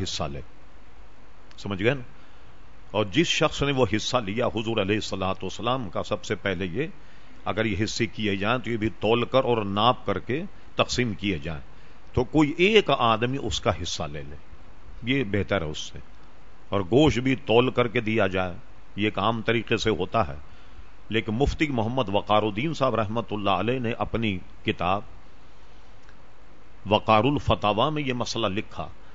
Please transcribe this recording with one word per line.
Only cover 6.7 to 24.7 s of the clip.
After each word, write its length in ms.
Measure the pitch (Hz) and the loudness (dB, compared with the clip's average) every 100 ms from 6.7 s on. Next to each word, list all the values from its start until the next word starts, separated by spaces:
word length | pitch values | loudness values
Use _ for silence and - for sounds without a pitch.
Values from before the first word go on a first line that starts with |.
یہ، 140 | 82 160 - - - - - 104 | -2 -4 -8 -12 -12 -10 -6 -4
اگر 200 | 98 113 | 0 0
یہ 180 | 92 | 0
حصے 220 | 107 - 113 | 0 0 -2
کیے 280 | - 104 98 | 0 0 2
جائیں 220 | 104 127 | 2 0
تو 120 | 110 | -2
یہ 80 | 117 | -2
بھی 120 | 107 - | -2 2
تول 260 | 104 120 113 | 2 4 4
کر 180 | 131 | 2
اور 200 | 120 113 101 | 4 2 2
ناپ 380 | 101 117 - - | 4 4 4 0
کر 140 | 92 | -2
کے 240 | - 139 202 - - - | -2 -4 -4 -10 -2 0
تقسیم 380 | - - 123 | 2 2 0
کیے 240 | 87 101 78 | 0 0 -2
جائیں، 220 | 78 73 - - - - - | -4 -8 -8 -10 -10 -10 -2
تو 100 | - 123 | 0 4
کوئی 280 | 151 147 165 | 4 4 6
ایک 300 | 190 220 165 139 | 6 6 6 4
آدمی 400 | 117 110 123 139 | 4 4 2 0
اس 180 | 110 - | -2 0
کا 100 | 117 87 | 0 0
حصہ 220 | 87 - 78 | -2 -4 -4
لے 100 | 73 | -6
لے، 120 | 69 73 - - - - - - | -8 -10 -10 -10 -10 -12 -10 -6
یہ 200 | 117 135 104 | 0 0 2
بہتر 300 | 101 90 98 | 0 2 0
ہے 60 | 78 | 0
اس 120 | 76 - | -4 -8
سے۔ 80 | 71 - - - - - - - | -10 -10 -12 -12 -10 -10 -10 -2
اور 120 | 101 87 | 0 4
گوشت 280 | 120 151 113 | 6 6 6
بھی 160 | 131 131 - | 2 0 4
تول 240 | 117 127 | 6 6
کر 160 | 117 120 | 4 2
کے 140 | 117 | 2
دیا 260 | 107 110 98 | 2 2 2
جائے، 260 | 92 92 85 - - - 98 | 2 -2 -4 -10 -10 -8 0
یہ 100 | 107 | 0
ایک 140 | 98 | 2
عام 220 | 104 117 | 2 2
طریقے 360 | 107 117 - 110 | 2 0 2 0
سے 120 | 110 | 2
ہوتا 360 | 85 - 117 78 | 2 2 0 0
ہے، 80 | 71 - - - - - - - | -4 -10 -10 -10 -10 -10 -10 -2
لیکن 240 | 110 110 110 | -2 0 2
مفتی 320 | 139 - 156 | 2 2 0
محمد 380 | 123 110 131 101 | 2 0 0 0
وقار 300 | 101 101 107 | 0 4 4
الدین 300 | 107 101 156 | 4 0 -2
صاحب 220 | 147 131 110 | 0 2 2
رحمۃ 360 | 101 113 107 | 0 -2 -2
اللہ 240 | 104 101 92 | -2 2 2
علیہ 180 | 107 131 | 2 0
نے 120 | 117 - | -2 -2
اپنی 380 | 104 113 113 90 - - | -2 0 0 0 -4 -6
کتاب 360 | - | -4